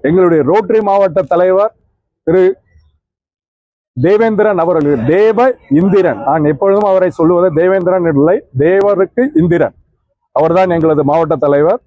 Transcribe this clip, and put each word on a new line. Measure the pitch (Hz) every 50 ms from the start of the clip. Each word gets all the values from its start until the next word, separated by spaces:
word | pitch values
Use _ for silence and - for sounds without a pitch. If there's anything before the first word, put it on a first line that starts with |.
| - 139
எங்களுடைய | 165 190 185 175 165 156 135 135
ரோட்டரி | 180 220 214 175 233 220 214
மாவட்ட | 202 196 202 196 190 147 190 180 131
தலைவர் | - - - 185 - 190 208 220 _ _ _ _ _ _ _ _ _ _ _
திரு | 160 165 185 185 190 190 _ _ _ _ _ _ _ _ _ _ _ _ _ _ _ _ _ _ _ _ _ _ _ _ _ _ _ _
தேவேந்திரன் | 123 127 175 202 208 226 226 220 196 214 214 202 175
அவர்கள், | 165 170 180 160 147 147 147 120 110 131
தேவ | 160 196 214 214 214 220 247 262 247 _ - - 139 156
இந்திரன், | 180 196 180 196 180 170 - - - 143
நான் | 147 160 151 147
எப்பொழுதும் | 156 - 202 196 196 208 214 202
அவரை | 190 190 185 180 - -
சொல்லுவது | 165 165 180 175 180 185 147 156
தேவேந்திரன் | 175 185 190 196 175 180 185 190 170 165
இல்லை, | 147 139 143 165 196 233 - _ - 127 143
தேவருக்கு | 165 185 196 196 202 202 180 190 - _ - 254 285 302 330
இந்திரன், | 170 170 175 165 147 - _ _ _ _ _ _ _ _ _ _ _ _ _ 135
அவர்தான் | 156 165 170 185 190 185 175
எங்களது | 170 160 160 151 143 147 139
மாவட்ட | 147 165 165 151 160 135 151
தலைவர். | 143 143 143 151 170 220 254 _